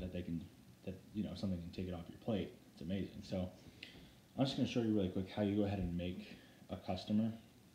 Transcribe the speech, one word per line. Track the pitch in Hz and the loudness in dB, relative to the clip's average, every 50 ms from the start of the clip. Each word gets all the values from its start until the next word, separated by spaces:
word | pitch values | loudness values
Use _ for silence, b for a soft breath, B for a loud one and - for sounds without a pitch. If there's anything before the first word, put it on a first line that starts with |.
that | 90 90 | 4 2
they | 87 87 85 | -2 -4 -4
can, | - 85 82 85 - - - - - - - - | -2 -4 -4 -4 -8 -14 -20 -20 -20 -20 -12 -10
that, | 95 92 - - - - | -10 -10 -10 -12 -6 -4
you | 107 92 | -2 -2
know, | - 87 | -2 -2
something | - - 98 92 | -2 -2 0 0
can | 85 82 85 | -2 -4 -4
take | - - 92 | -6 -4 -4
it | 90 87 | -4 -4
off | 85 87 - | -6 -6 -8
your | - - | -12 -8
plate, | - - 110 92 - - - - - - - | -2 0 0 0 0 -2 -6 -12 -20 -18 -14
it's | - | -8
amazing. | - 85 98 98 - - - - - | -4 -2 -2 -2 -2 -4 -6 -10 -6
So | - - 92 90 90 B B B B B B B B B B B B B B B - - | -2 -2 0 0 -2 B B B B B B B B B B B B B B B -4 0
I'm | - 135 | 2 2
just | 135 - | 4 4
gonna | 139 123 | 2 2
show | - - 127 | 2 4 4
you | 113 110 107 | 4 6 6
really | 104 95 | 6 4
quick | 90 - 98 92 - - | 4 2 0 -2 0 2
how | 107 107 | 2 4
you | 101 101 | 6 6
go | 107 101 | 6 4
ahead | 101 101 95 | 4 2 2
and | 92 87 85 | 0 0 0
make | 87 87 87 90 - - - B B B B B B B - | 0 -2 -2 -4 -6 -8 -12 B B B B B B B -8
a | 92 | -8
customer, | 92 - - 92 90 - - 107 107 113 113 110 - - - - - - - - | -6 -4 -2 -4 -2 0 2 4 4 4 4 0 -4 -10 -18 -20 -20 -20 -20 -20